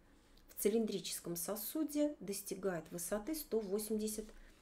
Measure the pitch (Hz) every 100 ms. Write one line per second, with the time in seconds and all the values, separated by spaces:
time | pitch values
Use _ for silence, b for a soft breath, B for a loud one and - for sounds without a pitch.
0 | b b b b - - 214 226 214 202
1 | 170 - - 170 - 214 - 311 302 294
2 | 294 294 185 196 - 190 190 170 160 175
3 | - 214 262 311 - 220 202 208 214 214
4 | 214 214 208 - b b